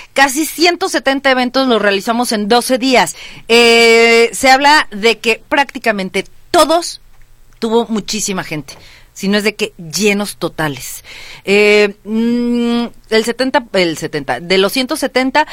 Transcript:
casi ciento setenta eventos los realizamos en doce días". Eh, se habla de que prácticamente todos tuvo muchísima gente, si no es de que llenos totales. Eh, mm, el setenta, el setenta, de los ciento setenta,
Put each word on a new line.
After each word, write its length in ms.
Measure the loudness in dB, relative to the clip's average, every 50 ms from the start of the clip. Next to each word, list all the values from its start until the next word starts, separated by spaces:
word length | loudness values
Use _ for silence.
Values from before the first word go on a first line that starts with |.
| -18 -6 0
casi 320 | 0 0 2 0 -2 -6
ciento 440 | -6 -4 0 0 0 0 0 -4 -4
setenta 420 | -4 -2 -2 -2 -2 0 0 0
eventos 360 | 0 0 0 -2 0 0 0 2
los 120 | 0 2
realizamos 520 | 2 0 0 0 -2 -2 -2 -2 -2 -2 -2
en 160 | -4 0 2
doce 280 | 2 2 2 0 -2 -2
días". 380 | 0 2 2 2 2 0 -2 -10 -16 -20 -20 -14 -2 2
Eh, 840 | 4 4 6 6 6 6 6 6 6 6 6 6 6 4 4 2 0
se 160 | 0 2 4
habla 360 | 4 4 6 4 4 4 2 -2
de 280 | -4 -2 0 0 0 0
que 220 | -2 -4 -4 -4 -6 -4
prácticamente 760 | -2 -2 -2 -2 -6 -6 -4 -2 -2 -2 -4 -6 -6 -6 -6 -8 -12 -20 -8 0
todos 480 | 2 2 4 4 2 0 -2 -4 -10 -16 -18 -20 -20 -20 -20 -20 -20 -20 -20 -20 -12 -8
tuvo 260 | -4 -2 0 0 0 0
muchísima 560 | -4 -6 -6 -6 -6 -6 -6 -6 -6 -6 -8
gente, 320 | -8 -8 -10 -10 -12 -16 -20 -20 -20 -20 -20 -20 _ _
si 160 | -8 -4 -2
no 80 | 0 0
es 80 | 0
de 100 | -2 -4
que 160 | -4 -6 -8 -8 -10
llenos 580 | -14 -10 -6 -2 0 0 0 0 -2 -6 -6
totales. 720 | -6 -6 -6 -4 -4 -6 -6 -6 -8 -12 -14 -16 -16 -18 -20 -20 -20 -20 -20 -20 -10 -4
Eh, 500 | 0 2 2 4 4 4 4 4 2 -2 _ -10
mm, 840 | -6 -4 -2 0 0 0 0 0 0 0 0 0 0 0 -2 -2 -4 -8 -14 -8 -2
el 140 | -2 0 0
setenta, 400 | 0 -2 -2 -2 -2 0 -2 -2 -2 -2
el 240 | 0 0 0 -2 -4
setenta, 440 | -6 -8 -8 -6 -6 -6 -6 -6
de 160 | -4 -2 0 0
los 160 | 0 0 0
ciento 240 | -2 -4 -4 -4 -4
setenta, 500 | -4 -2 -2 -2 -2 0 0 0 0 -2